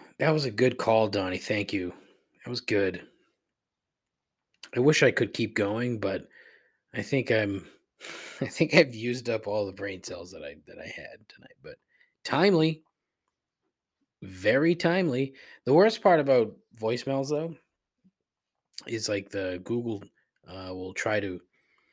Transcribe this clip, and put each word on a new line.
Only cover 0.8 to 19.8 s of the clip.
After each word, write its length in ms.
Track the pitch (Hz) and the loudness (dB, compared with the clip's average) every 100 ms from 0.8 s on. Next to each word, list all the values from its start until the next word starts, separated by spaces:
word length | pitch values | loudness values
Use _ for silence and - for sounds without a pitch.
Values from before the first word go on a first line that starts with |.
| - 113 110 | 2 4 4
Donnie. 280 | 104 92 92 | 0 -2 -4
Thank 360 | - 104 98 | -2 -2 -2
you. 200 | 101 90 - _ _ _ _ | -4 -4 -10 _ _ _ _
That 60 | - | -10
was 120 | 120 | -8
good. 460 | - 104 95 90 - _ _ _ _ _ _ _ _ _ _ _ _ _ _ _ - 120 | -2 0 0 -2 -12 _ _ _ _ _ _ _ _ _ _ _ _ _ _ _ -10 2
I 40 | |
wish 220 | 135 156 | 4 6
I 80 | 135 | 4
could 220 | - 117 | 4 -2
keep 220 | - 110 - | -2 -4 0
going, 440 | 101 110 123 113 | 0 0 -4 -4
but 280 | 98 98 - - - _ _ _ _ | -4 -6 -10 -20 -20 _ _ _ _
I 80 | - | -8
think 300 | 104 139 - | -2 -2 0
I'm, 340 | 113 104 98 - _ _ _ | 0 0 -4 -10 _ _ _
<laughs> 400 | - - - - | -16 -16 -16 -8
I 60 | - | -8
think 260 | - 156 | 0 2
I've 200 | 165 143 | 4 4
used 360 | 113 120 123 117 | 0 -4 -4 -4
up 180 | 113 101 | -4 -2
all 180 | 107 98 | -4 -4
the 60 | |
brain 320 | 92 98 92 | -6 -10 -10
cells 280 | - 90 87 | -10 -12 -12
that 120 | - | -14
I, 120 | 73 71 - | -14 -16 -20
that 100 | - | -16
I 100 | - | -14
had 300 | - 76 - _ | -14 -16 -18 _
tonight, 260 | - - _ | -20 -20 _
but 120 | - - _ _ _ _ - | -20 -20 _ _ _ _ -4
timely. 560 | 139 196 175 160 156 _ _ _ _ _ _ _ _ _ _ _ _ _ _ | 2 4 4 2 0 _ _ _ _ _ _ _ _ _ _ _ _ _ _
Very 540 | 95 92 104 127 160 170 | -16 -4 2 4 4 2
timely. 580 | 170 180 175 123 135 - - - - | 2 2 2 0 -2 -6 -20 -10 4
The 80 | |
worst 280 | 151 214 220 | 6 6 6
part 180 | 202 165 | 4 6
about 340 | 139 127 107 - _ - | 6 4 4 -2 _ -6
voicemails, 520 | 110 120 - 135 135 | -4 -2 -2 -4 -2
though, 260 | 151 165 160 _ _ _ _ _ _ _ _ _ _ _ - - | -2 -4 -10 _ _ _ _ _ _ _ _ _ _ _ -18 -8
is, 220 | 113 104 | -6 -4
like, 220 | 101 95 | -4 -4
the 320 | 101 95 90 | -6 -6 -6
Google, 400 | 92 120 | -6 -4